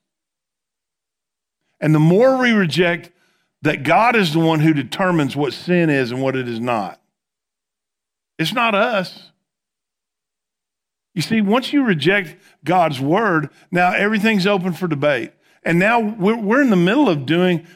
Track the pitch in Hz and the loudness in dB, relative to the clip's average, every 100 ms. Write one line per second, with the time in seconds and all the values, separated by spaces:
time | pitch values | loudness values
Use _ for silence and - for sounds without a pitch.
0 | _ _ _ _ _ _ _ _ _ _ | _ _ _ _ _ _ _ _ _ _
1 | _ _ _ _ _ _ _ _ 151 156 | _ _ _ _ _ _ _ _ 0 2
2 | 156 185 262 262 247 214 180 139 175 170 | 4 4 4 2 2 0 0 0 0 -2
3 | - _ _ _ _ _ 151 143 135 180 | -8 _ _ _ _ _ -4 -2 0 2
4 | 233 240 175 160 165 160 160 151 120 - | 2 2 0 0 2 2 2 0 -2 -4
5 | 185 170 135 135 143 - - 175 165 139 | 0 0 -2 -4 -6 -6 -2 0 2 0
6 | 123 127 135 131 123 113 123 113 92 - | -2 -2 -2 -2 -4 -6 -4 -4 -4 -12
7 | _ _ _ _ _ _ _ _ _ _ | _ _ _ _ _ _ _ _ _ _
8 | _ _ _ - 160 247 233 202 240 208 | _ _ _ -16 -10 -4 -2 -2 -2 -4
9 | 180 - - _ _ _ _ _ _ _ | -8 -12 -20 _ _ _ _ _ _ _
10 | _ _ _ _ _ _ _ _ _ _ | _ _ _ _ _ _ _ _ _ _
11 | _ 180 - 226 196 240 - 294 247 165 | _ -8 -4 -2 0 0 0 0 0 0
12 | 147 202 165 - _ _ 147 185 160 127 | 0 0 -2 -12 _ _ -2 0 0 -2
13 | 135 185 220 160 147 _ _ 175 180 175 | -2 0 0 0 -4 _ _ 0 2 2
14 | 202 220 220 208 185 202 185 151 185 147 | 0 0 0 0 0 0 -2 -4 -4 -2
15 | 147 131 - _ _ _ - 170 202 240 | 0 0 -4 _ _ _ -2 2 2 2
16 | 214 226 185 233 202 247 269 185 175 254 | -2 -2 0 0 0 2 2 2 2 2
17 | 269 156 127 170 185 170 - | 2 0 -2 0 2 0 -6